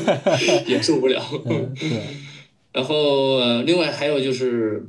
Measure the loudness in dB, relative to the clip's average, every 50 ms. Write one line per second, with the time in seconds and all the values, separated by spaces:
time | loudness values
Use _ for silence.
0 | 2 0 0 2 2 0 0 2 2 4 2 2 2 0 0 0 2 2 2 2
1 | 2 2 0 0 -4 -6 -8 -6 -4 -2 -2 -2 -2 -4 -6 -6 -4 -4 -4 -4
2 | -6 -8 -12 -14 -16 -18 -18 -20 -20 _ _ _ _ _ -4 -4 -2 0 0 2
3 | 2 2 4 2 2 2 2 2 2 2 2 2 2 2 2 2 2 0 -2 -2
4 | -2 0 0 0 0 0 -2 0 0 0 0 0 0 -2 -4 -6 -8